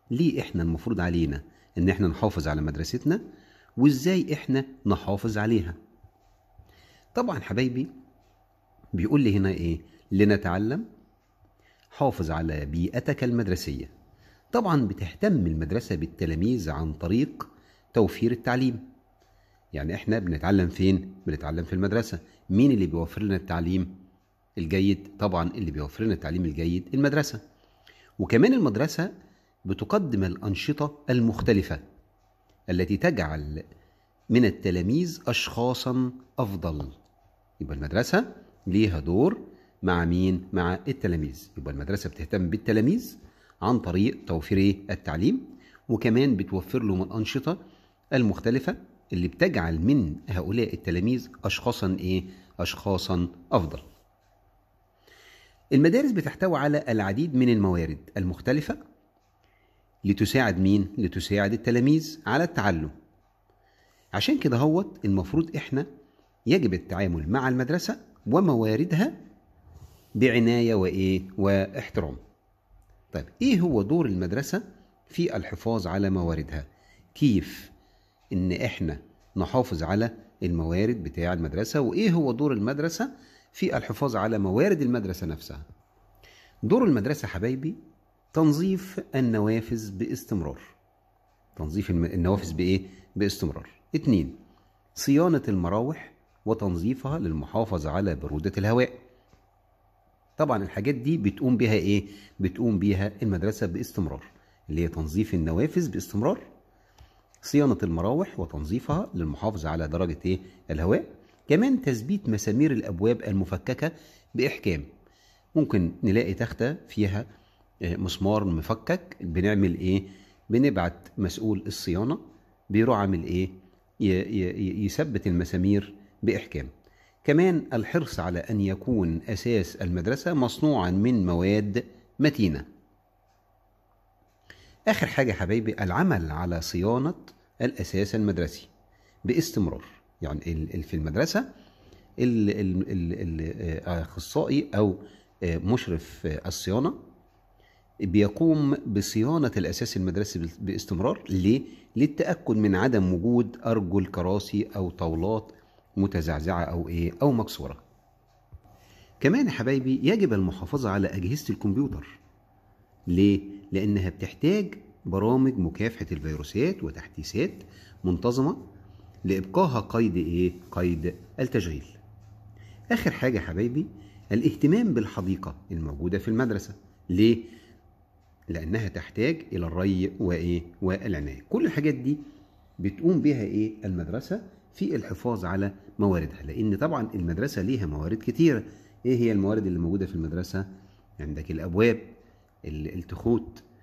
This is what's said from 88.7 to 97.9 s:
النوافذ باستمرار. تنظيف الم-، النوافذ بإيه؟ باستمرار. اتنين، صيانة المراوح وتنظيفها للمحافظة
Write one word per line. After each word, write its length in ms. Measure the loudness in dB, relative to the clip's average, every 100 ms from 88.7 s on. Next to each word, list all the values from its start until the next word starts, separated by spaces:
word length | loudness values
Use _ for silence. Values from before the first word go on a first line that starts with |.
| -2 -4 -10 -4
النوافذ 800 | 0 2 2 2 0 -2 -6 -6
باستمرار. 680 | -6 -4 -6 -4 -4 -4 -8 -14 _ _ _ _ _ _ _ _ -10
تنظيف 340 | -6 -4 0
الم-، 140 | 0
النوافذ 500 | 0 0 2 2 0
بإيه؟ 320 | -2 2 2 -2 -14 -14 -2
باستمرار. 520 | -2 0 -4 -6 -12 -20 _
اتنين، 420 | -2 2 2 2 -6 -20 _ _ _ _
صيانة 480 | -6 2 4 4 2 2
المراوح 640 | 0 0 0 -2 -6 -14 -20 _ _ -4
وتنظيفها 720 | -2 0 0 -2 -2 -4 -4
للمحافظة 720 | -2 -4 -4 -2 -2 -2 -2